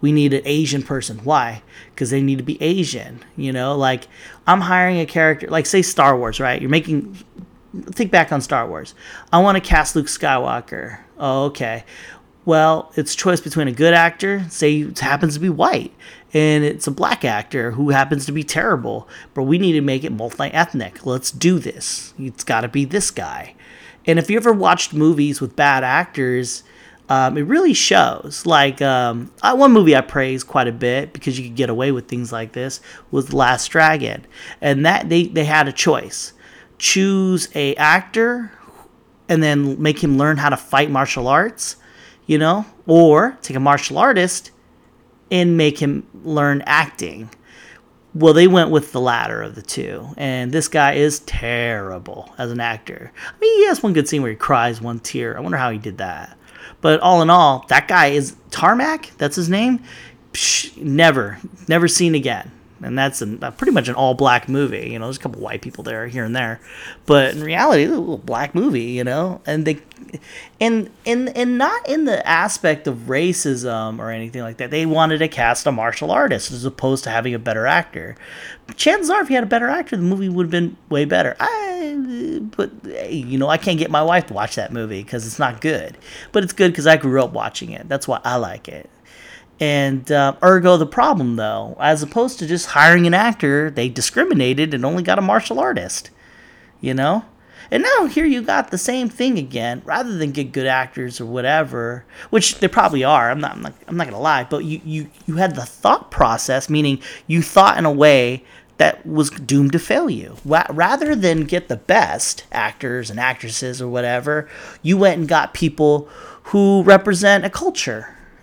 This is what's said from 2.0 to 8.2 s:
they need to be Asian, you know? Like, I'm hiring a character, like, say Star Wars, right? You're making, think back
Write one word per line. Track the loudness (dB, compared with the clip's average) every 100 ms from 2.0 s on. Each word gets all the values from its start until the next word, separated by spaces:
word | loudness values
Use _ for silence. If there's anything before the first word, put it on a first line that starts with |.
| -4
they | 0
need | 0 -2
to |
be | -4 -4
Asian, | -2 0 -2 -6 -12 -18 -18 -8
you | -6
know? | -4 -2 0
Like, | 0 0 -6 -20 -20 -8 2
I'm | 2
hiring | 4 2 2 0
a | -2
character, | 2 2 2 -2
like, | -4 0
say | 0
Star | 0 4 4 4
Wars, | 0 -4
right? | -4 -2
You're | 0
making, | -2 0 -4 -6 -14 -20 -20 -20 _ _ -18 -16
think | -6 0
back | 2